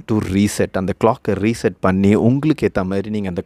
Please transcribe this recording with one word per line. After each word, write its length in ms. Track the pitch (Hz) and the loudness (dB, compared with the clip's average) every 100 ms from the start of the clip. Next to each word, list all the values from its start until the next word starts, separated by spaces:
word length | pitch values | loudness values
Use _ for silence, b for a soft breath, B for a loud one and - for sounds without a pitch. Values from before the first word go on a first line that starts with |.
| - | -2
to 60 | 107 90 95 | -2 0 0
reset. 360 | 104 - 90 98 | 0 0 -2 -2
அந்த 100 | 95 - | -4 2
கிளாக்கை 320 | 113 127 - 92 107 | 2 2 -2 -2 -2
ரீசெட் 320 | 113 107 - 95 | -2 -4 0 0
பண்ணி, 260 | 95 98 104 117 | 4 4 4 2
உங்களுக்கு 380 | 139 151 139 101 | 2 0 0 -2
ஏத்த 120 | 101 92 | -2 -4
மாதிரி 180 | 98 107 107 | -4 -6 -6
நீங்க 140 | 95 | -6
அந்த 100 | 87 | -6